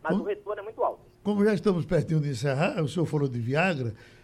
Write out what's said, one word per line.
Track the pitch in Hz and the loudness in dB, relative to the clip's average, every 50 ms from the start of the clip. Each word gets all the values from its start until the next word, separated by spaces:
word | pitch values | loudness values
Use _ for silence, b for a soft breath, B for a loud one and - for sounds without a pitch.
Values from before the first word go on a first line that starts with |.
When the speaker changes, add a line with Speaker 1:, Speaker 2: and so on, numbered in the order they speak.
Speaker 1:
mas | - 160 | -4 -2
Speaker 2:
Como | 180 208 - | -2 0 -2
Speaker 1:
o | |
retorno | 202 202 208 - 196 208 202 | -4 -4 -6 -6 -8 -8 -8
é | 196 | -10
muito | 220 - - 208 | -10 -4 -2 -2
alto. | 139 107 - - - - _ - | -2 -2 -6 -12 -20 -20 _ -4
Speaker 2:
Como | 202 208 202 202 | 0 2 4 4
já | 220 214 | 4 4
estamos | 160 - 208 185 170 - | 2 2 2 2 0 0
pertinho | - 180 151 123 - 160 156 | 0 2 2 2 2 2 0
de | 143 147 | 0 0
encerrar, | 135 107 139 147 131 135 170 226 302 196 | -2 -2 -2 0 0 2 0 0 0 0
o | 156 | -2
senhor | 139 - 180 156 | 0 0 0 0
falou | - 151 151 143 | 0 0 0 0
de | 135 120 120 | 0 -2 -2
Viagra, | 113 120 135 151 180 190 170 135 123 110 101 B B B B B | -2 0 2 2 2 2 0 0 -2 -4 -6 B B B B B